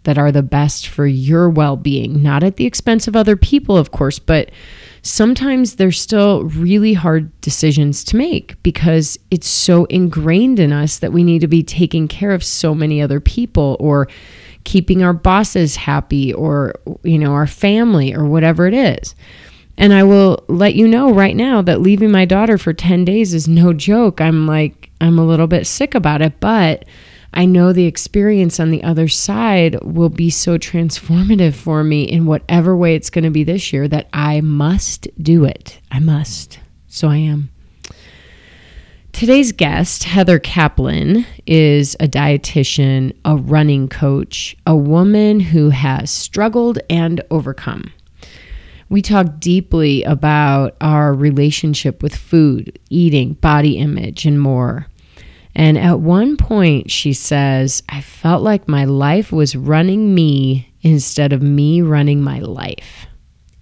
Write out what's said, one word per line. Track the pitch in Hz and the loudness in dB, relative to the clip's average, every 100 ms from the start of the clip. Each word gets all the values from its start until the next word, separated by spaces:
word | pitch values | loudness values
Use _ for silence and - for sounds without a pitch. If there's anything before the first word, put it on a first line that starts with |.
that | - 143 | -2 0
are | 147 | 2
the | 143 | 0
best | 135 143 147 - - | 0 0 -2 -4 -10
for | - 143 | -4 -2
your | 131 131 165 175 | -2 0 2 2
well-being, | 160 147 135 147 135 117 147 | 2 0 -2 -4 -4 -2 -2
not | 147 143 | 0 0
at | 185 - | 0 -2
the | 247 | -4
expense | - - 226 220 | -4 -2 -2 0
of | 220 | 0
other | 214 202 | 2 2
people, | - 285 - 196 | 2 0 2 2
of | 143 | 0
course, | - 139 - | -2 -4 -4
but | - 160 - - - - - - | -2 -2 -2 -10 -20 -20 -20 -18
sometimes | - - 220 254 269 262 240 - | -6 0 0 0 0 0 -2 0
they're | 190 | 0
still | 165 - 220 202 185 156 | 0 -2 2 2 2 -2
really | 156 175 208 214 | -4 0 2 2
hard | 208 165 160 156 - | 0 0 0 -2 -8
decisions | - - 160 147 143 143 - | -8 -2 0 2 0 -2 -4
to | 214 | -2
make | 311 330 - - | 0 -4 -8 -6
because | - - 170 160 151 - - | -4 0 2 2 0 -6 -6
it's | 180 - | -6 -4
so | - - 175 170 | -2 2 2 2
ingrained | 185 180 156 156 175 254 240 | 0 -2 -2 0 2 2 2
in | 151 | 2
us | 147 151 - | 0 -2 -4
that | - | -2
we | 175 175 | 0 2
need | 165 | 2
to | 160 | 2
be | 165 | 2
taking | 160 156 175 165 156 | 0 -2 -2 -2 -4
care | - 202 | -4 -2
of | 190 | -2
so | - - 165 | -4 -4 -2
many | 156 156 151 | -2 -2 -2
other | 147 143 | -2 -2
people | - - 240 - 143 131 | -2 -2 -4 -2 -2 0
or | 151 143 135 - - - - - | 0 0 0 -6 -20 -20 -20 -18
keeping | - 196 175 185 | -2 0 2 2
our | 180 | 2
bosses | 170 190 185 214 185 160 - | 2 2 2 0 0 -2 -2
happy | - 147 - 143 135 | -4 -4 -2 -2 -2
or, | - 156 143 135 - - - | -4 -2 -2 -4 -6 -14 -8
you | 175 160 | -2 0
know, | 147 | 2
our | 143 147 | 0 -2
family | - 202 214 233 185 135 | -2 0 2 2 2 0
or | - 147 | -2 0
whatever | 160 160 165 180 | 2 2 2 2
it | |
is. | 233 233 - - - - - - - - - | 2 0 -2 -8 -18 -20 -20 -20 -20 -16 2
And | 202 | 4
I | 196 | 6
will | 196 202 190 - - | 6 6 4 2 -2
let | 170 208 - | 0 2 4
you | 226 | 4
know | 226 277 | 4 4
right | 202 196 - | 4 2 2
now | 254 233 | 0 0
that | 180 131 | 2 2
leaving | 185 202 214 | 2 2 4
my | 196 185 | 4 2
daughter | 190 220 208 | 2 2 0
for | - | 0
ten | 160 170 180 | -2 0 2
days | 180 208 214 | 2 0 0
is | 170 156 | -2 2
no | 165 175 | 4 4
joke. | 160 175 214 226 - | 2 0 2 2 0
I'm | 160 160 156 | 0 0 0
like, | 156 151 - - - | 0 -2 -6 -18 -2
I'm | 165 165 | 2 4
a | 165 | 4
little | 165 165 | 2 2
bit | 175 - | -2 -4
sick | - 285 247 | -6 -4 -2
about | 156 147 | 0 0
it, | 156 - | -2 -2
but | 202 220 170 156 - - - - - | -2 0 0 -2 -10 -20 -20 -20 -10
I | - 180 | 0 2
know | 180 175 | 4 4
the | 180 175 | 2 0
experience | 160 - 202 202 208 175 - | -2 -4 -2 0 2 0 -2
on | 160 | -2
the | 160 | -2
other | - 160 160 | -2 0 0
side | - - 208 226 190 165 - | -2 -4 -2 0 2 0 -2
will | - 165 170 | -6 -2 0
be | 156 165 | 0 -2
so | - - 165 | -2 -2 -2
transformative | - 175 165 - - 170 190 214 170 143 | -2 -4 -4 -4 -2 0 2 2 2 0
for | 165 156 | -4 -2
me | 156 151 | 0 -2
in | 143 165 160 | -2 0 0
whatever | 151 - 170 170 185 | -2 0 0 2 2
way | 175 | 2
it's | 160 - | 0 -2
gonna | 175 160 | -2 -2
be | 151 | 0
this | 151 185 - | -2 -4 -4
year | 139 147 | -4 -2
that | 151 - | -4 -6
I | - 147 151 | -4 -2 -2
must | 151 147 147 190 - - - - | 0 0 0 0 -4 -8 -14 -6
do | 156 170 | 2 4
it. | 139 - - - - | 2 -2 -14 -20 -8
I | 131 | -2
must. | 160 147 147 - - - - _ _ | 0 0 -4 -10 -16 -20 -20 _ _
So | - 156 | -4 -2
I | 147 | 0
am. | 156 147 143 - - _ - - - - - - - - - - - - - | -2 -4 -6 -12 -20 _ -20 -20 -20 -20 -20 -20 -20 -20 -20 -20 -20 -20 -16
Today's | - 233 269 254 | -4 2 4 2
guest, | 196 156 160 180 - | 0 -2 -2 -2 -4
Heather | - 180 180 170 | -2 0 4 2
Kaplan, | - - 151 - 131 156 147 208 240 - - | 0 0 0 0 -2 -2 0 0 -2 -8 0
is | 160 151 147 139 - | 2 4 2 0 -2
a | 151 | -2
dietitian, | 143 143 147 - 156 135 - 135 135 131 - - | 0 0 0 -2 -2 -2 0 0 0 -2 -4 -2
a | 151 | -2
running | 127 151 151 139 131 | 0 2 2 0 -2
coach, | - 143 139 - - - - - | -2 -2 -2 -4 -10 -14 -8 0
a | 160 | 0
woman | 143 160 196 208 214 208 | 2 2 2 2 2 2
who | 175 160 147 | 2 2 2
has | 131 135 131 143 | 2 0 -4 -6
struggled | - - - 214 233 240 226 - | -8 -8 -4 -2 0 -2 -2 -4
and | 170 165 165 - | -2 -2 -4 -4
overcome. | 160 135 135 - - - - _ - - - - - - - - | -4 -4 -10 -10 -12 -12 -20 _ -20 -20 -20 -20 -20 -20 -20 -4
We | 196 | -2
talk | 190 208 180 151 | 0 0 0 -2
deeply | 170 180 - 165 151 139 | -2 -2 0 0 0 0
about | - 143 151 151 147 139 135 - | -2 0 0 2 2 0 -2 -2
our | 151 151 147 139 | 0 2 2 2
relationship | 147 139 147 147 156 147 135 - | 0 2 0 0 -4 -4 -4 -4
with | 147 - | -6 -8
food, | - 170 151 127 - - - | 0 2 4 0 -6 -16 -6
eating, | 156 170 143 127 | 0 2 2 -2
body | 147 170 147 147 135 | -2 0 2 2 0
image, | 151 147 - - 156 | -2 -4 -8 -4 -2
and | 147 | 0
more. | 139 127 123 123 147 - _ - - - - - | 0 0 -2 -4 -10 -18 _ -20 -20 -20 -10 0
And | 156 151 | 2 4
at | 175 151 | 2 0
one | 160 180 247 294 | 2 2 2 0
point, | - 214 175 139 - | 0 2 2 0 -2
she | - 147 | -6 -4
says, | 135 - 143 139 135 131 - - | -4 -2 -2 0 0 -2 -4 -8
"I | 143 | -12
felt | 135 - 165 170 | -14 -6 -2 0
like | 208 208 - | 0 -2 -2
my | 143 135 | -2 0
life | 139 143 175 214 | 0 0 0 -2
was | 156 147 131 | -2 -2 -2
running | 135 156 180 196 214 | -2 0 2 0 0
me | 185 156 139 135 131 123 _ | 2 2 2 0 -2 -6 _
instead | 160 151 131 - 143 | 0 0 0 -2 -2
of | 139 | 0
me | 143 143 147 170 | 0 0 2 2
running | 170 147 147 143 | 2 2 2 0
my | 143 139 | -2 -6
life." | - - 92 - - - - - _ _ _ _ | -10 -10 -12 -14 -18 -20 -20 -20 _ _ _ _